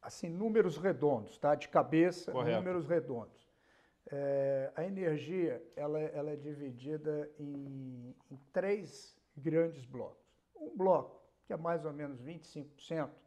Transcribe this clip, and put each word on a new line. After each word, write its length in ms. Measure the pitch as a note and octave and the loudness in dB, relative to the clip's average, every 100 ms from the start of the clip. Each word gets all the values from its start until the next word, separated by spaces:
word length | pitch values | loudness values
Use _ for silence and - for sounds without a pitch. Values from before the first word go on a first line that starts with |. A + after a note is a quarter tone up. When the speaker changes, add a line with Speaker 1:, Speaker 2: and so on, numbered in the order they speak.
Speaker 1:
assim, 300 | - - F3 | -14 -8 -6
números 480 | E3+ A3 G#3+ F3+ D3+ | -2 2 6 4 4
redondos, 580 | F#3 C#3+ D3 B2+ G#2 - | 0 4 4 2 -2 -2
tá? 180 | C#3+ | 2
De 140 | D3 - | 2 4
cabeça, 640 | E3+ C#3+ D#3 E3+ F3 - | 4 6 6 6 4 -4
Speaker 2:
Correto. 240 | C3 A#2+ A2+ | 0 2 2
Speaker 1:
números 300 | F3+ F3+ D3 | 2 -2 2
redondos. 580 | E3+ D3+ B2 G#2 - _ _ _ _ _ _ - | 2 2 -6 -8 -16 _ _ _ _ _ _ -10
É, 600 | C#3+ C#3 C#3 C#3 C3+ C3+ - | -4 0 2 2 2 -2 -4
a 80 | |
energia, 800 | E3+ G3 F3+ D3+ C3 F#3 E3 A#2+ - - | -4 0 0 0 -2 0 0 0 -6 -6
ela, 220 | D3 D3+ | -2 0
ela 320 | D#3 D3+ D3 | -2 -2 -4
é 60 | D3 | -4
dividida 920 | C#3 D3 C#3+ A#2+ B2+ D#3 D3+ D3+ D3 - | -8 -8 -8 -8 -6 -4 -2 -2 -4 -8
em, 760 | C#3+ C#3+ C#3 C3+ C3 B2+ A#2+ B2+ _ | -10 -8 -8 -10 -10 -12 -14 -18 _
em 60 | C#3 - | -20 -6
três 640 | - F#3 G#3 E3 - - _ _ - | -4 0 -2 -4 -16 -20 _ _ -6
grandes 480 | C#3 D#3+ E3 D3+ | 0 2 2 0
blocos. 400 | B2 C3 B2 - _ _ _ | -14 -10 -10 -12 _ _ _
Um 220 | - D#4 D#4 | -14 -12 0
bloco, 460 | F#3+ E3+ - - _ _ _ | 6 6 4 -12 _ _ _
que 60 | |
é 40 | E3 | -6
mais 280 | E3+ E3+ | -2 -2
ou 80 | D#3 | -4
menos 280 | D3 D3 C3 | -8 -8 -10
vinte 240 | B2+ E3+ | -12 -14
e 20 | - | -14
cinco 240 | D#3 C#3 | -14 -14
por 120 | _ | _
cento 320 | - E3 C#3+ - | -6 -4 -4 -8